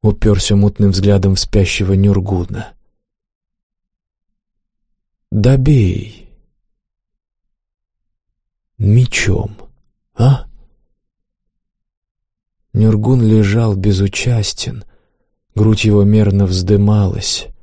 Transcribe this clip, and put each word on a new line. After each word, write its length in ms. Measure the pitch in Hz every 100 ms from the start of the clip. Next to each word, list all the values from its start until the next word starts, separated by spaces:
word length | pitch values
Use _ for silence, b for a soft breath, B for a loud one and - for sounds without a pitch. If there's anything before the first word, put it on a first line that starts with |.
Упёрся 540 | 107 101 110 98 - 101
мутным 340 | 101 - 101
взглядом 460 | 92 98 101 98 92
в 40 |
спящего 520 | - 104 95 - 95
Нюргуна. 800 | 98 101 101 95 95 87 - - - _ _ _ _ _ _ _ _ _ _ _ _ _ _ _ _ _ _ _ _ _ _ _ _ _
«Добей. 1000 | 104 110 135 135 139 95 - - - - - _ _ _ _ _ _ _ _ _ _ _ _ _ _ _ _ _ _ _ _ _ _ _ _
Мечом, 920 | 101 113 127 - 107 - - - - _ _ _ _ -
а?» 280 | 123 131 - - - _ _ _ _ _ _ _ _ _ _ _ _ _ _ _ _ _ _ _ _
Нюргун 500 | - 110 107 110 131
лежал 540 | 110 110 101 110 113 98
безучастен, 1080 | 101 95 98 - - 117 101 - - 107 - _ _ _ _ _ _
грудь 300 | - 107 107
его 200 | 107 101
мерно 400 | 101 107 101 98 95
вздымалась. 1000 | 92 90 101 101 107 98 - - - - -